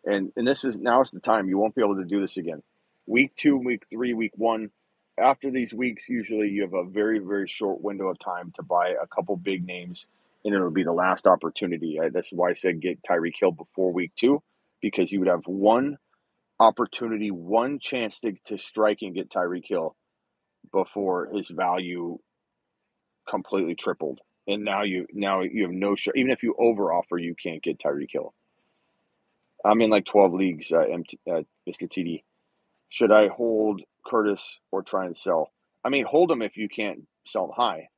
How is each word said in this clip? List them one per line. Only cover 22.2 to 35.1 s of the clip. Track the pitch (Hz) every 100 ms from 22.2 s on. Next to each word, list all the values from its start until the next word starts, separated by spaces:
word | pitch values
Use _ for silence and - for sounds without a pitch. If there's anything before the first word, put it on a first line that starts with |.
| _ _ _ _ _ _ _ _ _ _ -
completely | 101 - 98 85
tripled. | 87 - 87 78 64 _ _ -
And | 104
now | 104 98
you, | 104 92 -
now | 98 98 95
you | 92 110
have | 90
no | 92 101
shot. | 101 - 135
Even | 127
if | 127
you | 117 -
overoffer, | 117 107 92 85 - 87
you | 85 85
can't | 90 80
get | 85 -
Tyreek | 76 71 71
Hill. | 71 - _ _ _ _ _ _ _ _ _ _ _ _ _
I'm | 104 107
in, | 110
like, | 104
twelve | - 104 95
leagues, | 90 95 78 -
uh, | 82
M | 78 87
T, | 82 - -
uh, | 82 80 _ -
Mister | - -
T | -
D. | 85 80 _ _ _ _ _ _ _
Should | - 113
I | 107 101
hold | - 120 110 107 98 - _ -
Curtis | 120 104 95 - - _
or | 95
try | 92 98
and | 90